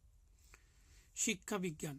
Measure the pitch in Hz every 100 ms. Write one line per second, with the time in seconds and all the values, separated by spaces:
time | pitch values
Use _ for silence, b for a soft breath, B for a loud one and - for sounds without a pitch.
0 | - - - b b b b b b b
1 | b - - 208 - 208 185 156 160